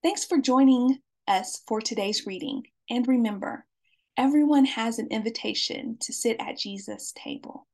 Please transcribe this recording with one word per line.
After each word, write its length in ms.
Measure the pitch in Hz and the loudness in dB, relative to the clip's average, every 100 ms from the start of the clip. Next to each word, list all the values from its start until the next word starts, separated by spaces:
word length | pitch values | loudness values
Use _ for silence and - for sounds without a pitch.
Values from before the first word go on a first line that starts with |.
Thanks 220 | 330 403 | 0 -2
for 140 | - 330 | 0 0
joining 600 | 269 254 269 254 254 262 _ _ - | 4 6 6 6 4 0 _ _ -2
us 360 | 196 - - - | -2 -2 -12 -6
for 140 | 214 | -4
today's 460 | 214 214 196 214 - | -4 -4 -2 -4 -6
reading. 360 | 185 - - - _ - | -8 -8 -8 -12 _ -6
And 180 | 240 240 | -2 2
remember, 600 | 254 226 208 - - _ _ _ _ _ - | 2 2 -2 -8 -10 _ _ _ _ _ 0
everyone 480 | 262 294 294 285 | 4 4 6 6
has 340 | 269 - 226 233 | 4 2 -4 -4
an 100 | - | -4
invitation 880 | 220 214 220 220 - - - - 226 | -4 -4 -4 -6 -4 -4 -4 -8 -8
to 120 | - | -8
sit 240 | - 233 226 | -4 -2 -2
at 180 | - - | -6 -8
Jesus' 540 | 202 196 202 208 - | -8 -10 -10 -12 -12
table. 540 | - - - - - _ | -14 -12 -12 -12 -18 _